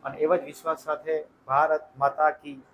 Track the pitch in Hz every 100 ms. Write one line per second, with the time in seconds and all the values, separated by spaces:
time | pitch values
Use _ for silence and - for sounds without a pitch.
0 | 139 131 151 180 147 147 160 156 160 151
1 | 156 156 151 _ - 135 156 156 - 131
2 | 139 139 156 151 147 135 131